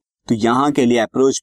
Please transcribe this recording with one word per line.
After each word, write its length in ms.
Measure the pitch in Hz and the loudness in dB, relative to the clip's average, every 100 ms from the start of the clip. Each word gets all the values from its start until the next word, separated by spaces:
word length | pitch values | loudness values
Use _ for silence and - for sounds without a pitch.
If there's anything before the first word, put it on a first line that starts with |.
| _ _ - | _ _ -6
तो 80 | 117 | -2
यहाँ 360 | 117 120 147 | 0 0 0
के 140 | 143 123 | 0 2
लिए 120 | 120 | 2
अप्रोच 440 | 107 - 135 - | 0 0 0 -2